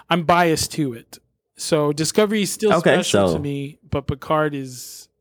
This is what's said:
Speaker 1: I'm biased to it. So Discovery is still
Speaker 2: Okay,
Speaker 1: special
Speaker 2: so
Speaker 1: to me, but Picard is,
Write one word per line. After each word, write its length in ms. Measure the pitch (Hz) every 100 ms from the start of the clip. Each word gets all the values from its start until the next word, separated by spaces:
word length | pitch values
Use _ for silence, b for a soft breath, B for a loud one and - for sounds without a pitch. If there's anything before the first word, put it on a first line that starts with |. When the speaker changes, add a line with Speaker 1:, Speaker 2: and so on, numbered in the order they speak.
| B
Speaker 1:
I'm 140 | 170
biased 500 | 156 175 175 151 -
to 220 | - 143
it. 240 | 117 - - _ _ _ -
So 340 | - 160 147
Discovery 480 | 147 156 - 214 214
is 60 | 190
still 220 | - 214 165
Speaker 2:
Okay, 180 | 170
Speaker 1:
special 340 | 147 - 101 95
Speaker 2:
so 60 |
Speaker 1:
to 40 | 80
me, 400 | - 143 139 151 _
but 160 | 147 135
Picard 480 | 139 - 156 151
is, 560 | 143 135 123 - - - _